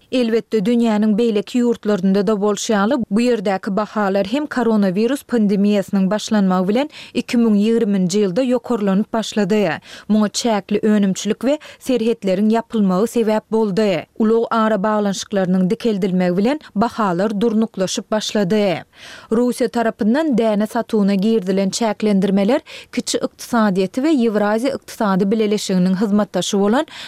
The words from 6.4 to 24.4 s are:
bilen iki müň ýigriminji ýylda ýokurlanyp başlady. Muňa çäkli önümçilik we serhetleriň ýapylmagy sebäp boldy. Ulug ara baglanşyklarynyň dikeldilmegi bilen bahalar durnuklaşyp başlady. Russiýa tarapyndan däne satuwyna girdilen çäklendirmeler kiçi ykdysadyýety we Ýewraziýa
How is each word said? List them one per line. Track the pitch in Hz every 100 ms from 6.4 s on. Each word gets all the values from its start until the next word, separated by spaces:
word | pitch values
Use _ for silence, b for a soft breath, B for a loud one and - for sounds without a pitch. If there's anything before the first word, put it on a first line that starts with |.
| 190 185 185
bilen | 233 302 B B
iki | 254 - 233
müň | 233 202
ýigriminji | 214 233 220 196 180 208
ýylda | 196 180
ýokurlanyp | 262 247 - 233 202 190 214
başlady. | 226 202 214 185 214 180 143 B B B
Muňa | 214 208
çäkli | - 240 208 - 208
önümçilik | 220 214 196 180 202 -
we | 240 302 B B
serhetleriň | - 240 226 226 196 185 214
ýapylmagy | 226 - 226 190 180 226
sebäp | 240 220 214 -
boldy. | 220 214 185 208 160 - -
Ulug | 220 226 233
ara | 226 220 208
baglanşyklarynyň | 214 214 202 185 - 196 185 185 185
dikeldilmegi | 185 240 202 190 185 180 180
bilen | 220 302 B
bahalar | 196 233 - 202 170 214 202
durnuklaşyp | 233 214 226 - 185 - -
başlady. | 214 - 214 185 214 202 143 - B B B B
Russiýa | 220 247 226 233
tarapyndan | 240 226 - 214 277 320 240
däne | 226 208 214
satuwyna | 233 226 214 196
girdilen | 196 214 226 180 190 190
çäklendirmeler | - 226 208 214 196 196 196 202 302 - B B
kiçi | - - -
ykdysadyýety | - - - 240 214 185 185
we | 262 302
Ýewraziýa | 294 226 208